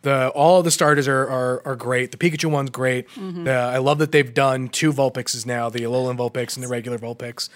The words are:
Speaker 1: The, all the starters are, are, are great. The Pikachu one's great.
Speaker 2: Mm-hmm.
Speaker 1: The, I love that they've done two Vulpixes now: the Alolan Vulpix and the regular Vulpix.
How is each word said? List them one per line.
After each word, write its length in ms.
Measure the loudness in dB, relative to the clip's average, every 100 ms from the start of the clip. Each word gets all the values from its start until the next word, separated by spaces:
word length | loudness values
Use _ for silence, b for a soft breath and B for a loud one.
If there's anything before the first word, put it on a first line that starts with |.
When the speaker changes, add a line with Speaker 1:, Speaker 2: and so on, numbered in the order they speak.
Speaker 1:
The, 280 | 0 0 0
all 340 | 4 6 6
the 80 | 4
starters 360 | 2 4 4 4
are, 180 | 0 0
are, 340 | -2 -2 -2 -6
are 100 | -6
great. 360 | -2 -2 -2
The 60 | 0
Pikachu 320 | -2 0 0
one's 200 | 0 -2
great. 400 | -2 -2 -2 -6
Speaker 2:
Mm-hmm. 340 | -12 -10 -6
Speaker 1:
The, 80 | -2
I 260 | 0 0 0
love 200 | 2 2
that 120 | 4
they've 200 | 4 2
done 360 | 2 2 0 -4
two 240 | 0 0
Vulpixes 520 | 2 0 0 -6 -6 -4
now: 240 | -4 -4
the 100 | -4
Alolan 360 | -2 -2 -2 -2
Vulpix 380 | -4 -4 -6 -8
and 80 |
the 60 | -6
regular 280 | -6 -6 -8
Vulpix. 520 | -8 -10 -12 -10 -12